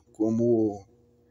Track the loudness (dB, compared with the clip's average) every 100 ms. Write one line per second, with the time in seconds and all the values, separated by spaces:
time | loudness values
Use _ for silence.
0 | _ -4 -2 0 2 2 0 -4 -14 _
1 | _ _ _